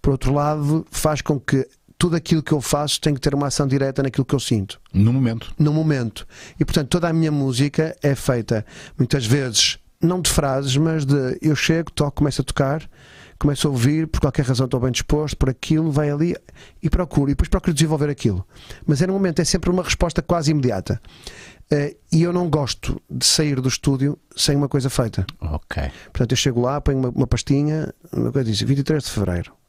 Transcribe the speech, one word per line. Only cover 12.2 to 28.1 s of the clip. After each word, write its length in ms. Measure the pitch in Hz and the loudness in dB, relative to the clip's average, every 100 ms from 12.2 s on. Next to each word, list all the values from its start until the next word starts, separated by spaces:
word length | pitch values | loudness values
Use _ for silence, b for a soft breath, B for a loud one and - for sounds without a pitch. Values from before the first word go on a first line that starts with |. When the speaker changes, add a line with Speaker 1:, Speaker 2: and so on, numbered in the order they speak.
| 143 - | 0 0
Speaker 1:
a 20 | |
tocar, 460 | 135 - 135 156 - B B B B - | -4 0 0 0 -6 B B B B -2
começo 300 | 147 139 151 | 0 2 0
a 40 | |
ouvir, 360 | 131 120 156 160 | 2 2 2 -2
por 120 | - | 0
qualquer 240 | 143 139 127 | 0 0 0
razão 200 | 123 131 | 0 0
estou 140 | 127 | 0
bem 120 | 127 | 0
disposto, 460 | 120 - 147 151 - | -2 0 -2 -2 0
por 100 | 135 | 0
aquilo, 420 | 123 - 160 160 | -2 0 0 2
vai 180 | 143 147 | 0 0
ali 260 | 147 170 - - B B B | 0 -2 -4 -12 B B B
e 80 | 160 | -2
procuro, 400 | - 175 - 139 | 0 0 0 0
e 40 | |
depois 160 | 139 - | 0 0
procuro 220 | 190 - | 0 0
desenvolver 360 | 151 160 156 147 | 0 0 2 -2
aquilo. 340 | 143 120 90 - B B B - | 0 -2 -2 -6 B B B -2
Mas 140 | 139 | 0
é 20 | 180 | 2
no 60 | |
momento, 260 | 190 190 156 | 2 0 0
é 60 | 165 | 0
sempre 240 | 185 175 | 0 0
uma 140 | 180 | -2
resposta 400 | 175 - 175 165 | -2 -2 0 -2
quase 260 | - 170 147 | -2 0 2
imediata. 500 | 156 127 98 - 104 B B B B B B - | 2 2 -2 -4 -6 B B B B B B -2
Eh, 260 | 147 143 - _ | 0 0 -8 _
e 120 | 160 | 2
eu 100 | 170 | 2
não 160 | 175 180 | 0 0
gosto 500 | 147 135 - - - _ | 0 -2 -6 -6 -6 _
de 140 | 127 - | -2 0
sair 360 | - 151 135 | 2 0 0
do 60 | 131 | -2
estúdio 480 | - - 135 139 147 _ - | 0 0 0 -2 -4 _ -4
sem 200 | - 143 | 0 2
uma 120 | 143 | 2
coisa 220 | 143 131 | 0 0
feita. 340 | - 117 - 95 - | -2 -2 -2 -6 -6
Speaker 2:
Ok. 440 | 82 76 - - - B B | -6 -6 -6 -6 -6 B B
Speaker 1:
Portanto, 200 | - 117 | -2 0
eu 60 | 127 | 2
chego 240 | 143 120 | 0 0
lá, 200 | 120 143 | 0 0
ponho 160 | 147 135 | 0 0
uma, 120 | 127 | 0
uma 180 | 123 127 | -2 0
pastinha, 680 | 120 - 139 147 156 - - - | 0 2 0 2 -2 -6 -10 -8